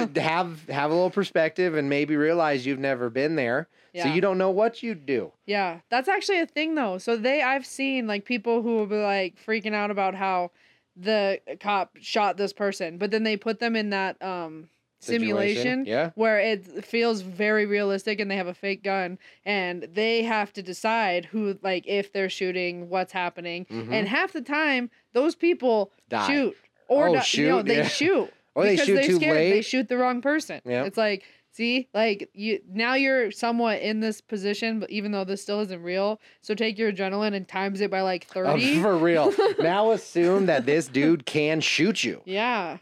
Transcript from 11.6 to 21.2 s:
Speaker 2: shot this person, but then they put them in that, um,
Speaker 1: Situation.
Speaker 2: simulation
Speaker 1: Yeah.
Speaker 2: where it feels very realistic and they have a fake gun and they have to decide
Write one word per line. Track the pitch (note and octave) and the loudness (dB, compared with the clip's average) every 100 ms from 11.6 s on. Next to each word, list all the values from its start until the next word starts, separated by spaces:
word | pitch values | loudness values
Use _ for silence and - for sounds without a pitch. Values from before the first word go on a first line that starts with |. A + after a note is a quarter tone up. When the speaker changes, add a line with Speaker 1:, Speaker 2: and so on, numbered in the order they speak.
| G3+ G3+ F3 - | -2 -2 -2 -8
Speaker 2:
shot | - A3+ G#3 F3 | -4 0 0 0
this | G3 | -4
person, | - G3+ G3 F3 F3 | -2 -4 -4 -6 -6
but | G3+ | -4
then | A3 | -2
they | A3 G#3 | 0 -2
put | A3+ A3 | -4 -4
them | A#3 A3+ | -2 -2
in | G#3 | -2
that, | G3 F#3+ - | -2 -4 -6
um, | F#3+ F3+ E3 D#3 E3 _ _ _ | -8 -6 -8 -12 -20 _ _ _
Speaker 1:
Situation. | - A#3 A3+ | -4 -2 0
Speaker 2:
simulation | G#3 G3+ A3 B3 B3+ C4+ | 2 2 2 0 0 0
Speaker 1:
Yeah. | C#3 E3 G#3 | 0 -2 0
Speaker 2:
where | A3+ G#3+ | 2 2
it | G#3 G#3+ F#3 E3 - | 2 -2 -6 -14 -6
feels | A#3 A#3 A3 | 0 0 0
very | F#3 F3 G#3+ G#3+ G#3 | -4 -2 2 2 2
realistic | G#3 G3+ G3 G#3+ G#3 | 0 0 0 -2 -4
and | G3+ | -2
they | G3 | -4
have | F3+ | -4
a | |
fake | F3+ G3 F#3+ | -6 -6 -4
gun | G3+ G3 F3+ F#3 - - | -2 -2 -2 -8 -16 -12
and | - G3+ F3+ F3 C3+ | -4 -2 -2 -6 -6
they | F3 A3 A#3 | -2 0 0
have | A3+ A3 G3+ | 0 0 -2
to | - | -6
decide | F3+ F3+ A3 A3+ G#3 F3+ | -12 -6 -2 0 0 0